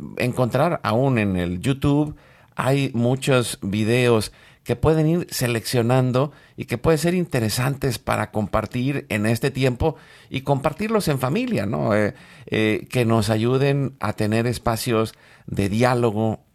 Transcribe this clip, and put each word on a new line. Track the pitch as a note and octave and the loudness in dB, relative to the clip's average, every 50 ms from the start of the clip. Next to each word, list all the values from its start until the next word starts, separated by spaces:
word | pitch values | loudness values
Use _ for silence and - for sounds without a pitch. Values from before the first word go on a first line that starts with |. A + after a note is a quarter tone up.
| - - - | -14 -10 -4
encontrar | - G#2+ B2 B2 B2+ B2+ A2+ G2+ B2+ D3+ F3 D#3 - - | -4 -2 -2 0 0 -2 0 2 0 0 0 0 -2 -2
aún | G#2 G#2+ A#2+ C3+ C#3 C3 A2+ | 0 0 2 2 2 2 2
en | G#2 G2+ F#2+ | 2 2 0
el | F2+ F2 F2 F2+ F2+ | 0 0 -2 -2 -2
YouTube | - C3 C3+ C3+ - C#3+ C#3+ D3 D3+ D3+ D3+ - - - - - - _ _ | -2 -2 -2 0 0 2 2 2 0 -2 -6 -12 -20 -20 -20 -20 -20 _ _
hay | - A2 B2+ C#3 C#3+ C#3 - - | -4 0 0 2 2 0 -2 0
muchos | A2+ A#2+ B2 C3 C3 - D3+ C3+ B2 A2+ - - - | 0 2 2 0 0 2 2 2 2 2 0 -4 -6
videos | - G2 F#2+ G#2+ G#2+ G#2+ A#2+ B2+ B2 A#2+ A#2 A2 G#2 - - - - - - _ _ | -4 -2 -2 0 2 2 2 4 4 4 4 4 2 -2 -10 -20 -20 -20 -20 _ _
que | - B2 | -4 -2
pueden | - - D3+ D#3+ D#3+ D#3 | 0 2 2 4 4 2
ir | D#3 E3+ F3 - - | 2 2 0 -2 -4
seleccionando | - - C3 A#2 A#2+ A2+ - - B2+ B2 A#2 A#2 B2+ C3 B2+ B2+ A#2+ B2+ C#3 D3 - - - - _ | -4 -4 -2 -2 -2 -2 -2 0 0 2 2 4 4 4 2 2 2 0 0 0 -4 -14 -20 -20 _
y | - A#2+ | -12 -6
que | - A#2+ A2+ | -6 -6 0
pueden | - D#3+ E3 | 2 2 2
ser | D3 D3+ E3+ F3+ | 4 2 0 0
interesantes | F#3 E3+ - - B2+ A2 G#2+ - - B2+ C#3+ C#3 C3+ - C3+ A2+ - | 0 -2 -2 -2 0 0 0 -2 -2 -2 -2 -2 -2 -4 -4 -4 -4
para | - A2+ A2+ G#2+ G#2+ - | -2 -2 -2 -2 -2 -2
compartir | - A2 G#2 F2+ - A2 G#2 - - B2+ B2 C#3 C#3 - - - | -2 -4 -4 -2 -2 -4 -4 -2 -4 -4 -2 -2 -4 -4 -4 -4
en | G2+ G#2 G#2 | -4 -2 0
este | A2+ A#2 A2+ - C3+ | 0 0 0 0 -2
tiempo | - B2+ C3+ C3 B2 - D#3+ D#3+ D3 - - - - - - - | -2 0 0 0 0 0 -2 -2 -2 -4 -14 -20 -20 -20 -16 -10
y | - C3+ | -10 -6
compartirlos | C3+ C#3+ C#3+ C3+ - D#3 D3+ - G3+ A3 A#3 G#3 - | -2 -2 -2 0 0 -4 -2 -2 -4 0 0 0 0
en | D#3+ C#3+ C3 | 0 0 0
familia, | C3 B2 D#3 A3+ C4 B3 A3 A#2+ G2+ | 0 -2 -2 -2 -2 -2 -2 -2 -2
¿no? | G2+ B2+ D3 C3+ A#2 G#2 | -2 -4 -2 0 0 2
Eh, | G#2+ G#2 G2 - - - - - - - | 2 2 0 -4 -8 -18 -20 -20 -20 -10
eh, | - - G#2+ A2 G#2+ G#2+ - - - | -4 -2 0 2 2 0 -2 -4 -4
que | - B2+ A#2 | -2 0 2
nos | A2+ A2+ A#2 G2 G#2+ | 4 2 2 2 2
ayuden | A2 A2 A2 A#2+ C3 C3 C#3 C#3 C#3 C#3+ C#3 - - - | 0 0 2 0 2 2 2 2 2 0 -2 -4 -6 -6
a | - G#2+ G2+ | -6 -6 -2
tener | - G#2+ G#2+ A2 A2+ A#2 | -2 -2 0 0 0 0
espacios | B2 A2+ - - A#2+ A2+ A2 - B2+ A2+ A2 A2 G#2+ - _ - - - - - | -2 -4 -2 -2 -2 -2 -2 -2 0 0 0 0 -2 -4 _ -20 -20 -20 -20 -12
de | - - - G2 G2 | -6 -4 -2 -2 -2
diálogo, | G2+ A2+ B2 B2 B2+ A#2+ A#2+ A2+ G2+ G#2+ A2 A2 G#2 - _ _ | 0 2 2 2 2 2 2 0 2 0 0 0 -2 -4 _ _